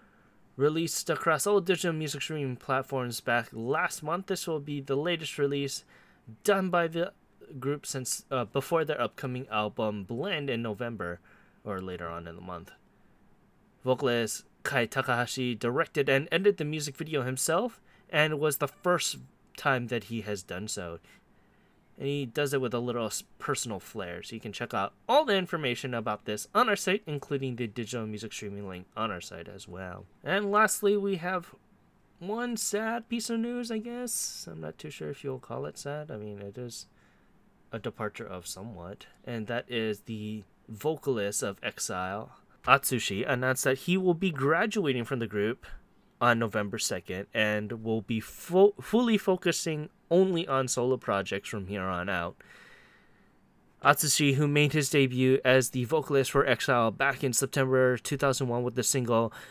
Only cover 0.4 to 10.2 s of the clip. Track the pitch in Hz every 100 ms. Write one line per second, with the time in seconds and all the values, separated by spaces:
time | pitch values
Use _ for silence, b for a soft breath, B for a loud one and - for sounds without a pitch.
0.4 | _ - 143 160 165 - - 151 175 156
1.4 | 202 208 180 180 175 156 156 143 - 156
2.4 | 135 123 - 135 131 135 123 113 - 120
3.4 | 113 110 117 156 175 - 156 175 190 185
4.4 | - 160 143 143 139 139 165 165 156 -
5.4 | 143 143 139 - - b b b - 110
6.4 | - 196 190 175 165 165 175 - _ _
7.4 | - 139 127 147 - 135 123 - - 135
8.4 | 113 135 - 165 151 151 117 - 131 127
9.4 | 135 110 107 - 107 104 92 117